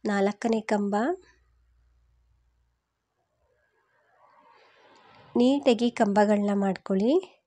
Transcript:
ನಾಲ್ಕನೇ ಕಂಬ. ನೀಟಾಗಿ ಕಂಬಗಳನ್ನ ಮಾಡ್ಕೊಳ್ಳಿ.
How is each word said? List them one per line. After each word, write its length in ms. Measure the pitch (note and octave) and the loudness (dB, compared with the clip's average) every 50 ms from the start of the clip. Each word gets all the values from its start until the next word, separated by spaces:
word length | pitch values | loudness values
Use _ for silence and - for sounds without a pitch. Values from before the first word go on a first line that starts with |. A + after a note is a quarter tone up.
| - | -4
ನಾಲ್ಕನೇ 560 | G#3+ G3+ G3+ G3 G3+ G3+ _ - A#3 A3+ A3 | -4 -2 0 0 -2 -2 _ -4 -2 -2 -2
ಕಂಬ. 340 | G#3 - G#3+ G3+ G3+ G3+ G3 G#3 A3+ D4+ F#4 F#4+ - _ _ _ _ _ _ _ _ _ _ _ _ _ _ _ _ _ _ _ _ _ _ _ _ _ _ _ _ _ _ _ _ _ _ _ _ _ _ _ _ _ _ _ _ B4+ _ _ _ _ _ _ _ _ _ _ D5+ _ _ _ _ _ _ _ _ B4+ _ _ _ _ _ _ _ _ _ _ _ _ - - - - - | -2 -2 -4 -2 -2 -2 -2 -2 -2 -2 -4 -6 -10 _ _ _ _ _ _ _ _ _ _ _ _ _ _ _ _ _ _ _ _ _ _ _ _ _ _ _ _ _ _ _ _ _ _ _ _ _ _ _ _ _ _ _ _ _ _ _ _ _ _ _ _ _ _ _ _ _ _ _ _ _ _ _ _ -20 _ _ _ _ _ _ _ _ _ _ _ _ -20 -20 -20 -4 0
ನೀಟಾಗಿ 540 | A#3 A#3+ B3+ C#4 C#4+ - C4+ A#3+ A3 A#3 A#3+ | 2 4 4 2 2 2 0 0 2 0 -4
ಕಂಬಗಳನ್ನ 600 | - - A#3 G3+ G3 G#3 G#3 G#3 G#3+ G#3 G3+ G3+ G3+ | 0 0 -2 0 2 2 2 2 2 0 0 -2 -2
ಮಾಡ್ಕೊಳ್ಳಿ. 600 | G3+ G3 G3 F#3 - _ - G3 F#3+ G#3 A#3+ D4 F#4+ F#4+ - _ _ _ | -2 -2 -2 -4 -6 _ -4 -2 0 2 2 0 0 -2 -4 _ _ _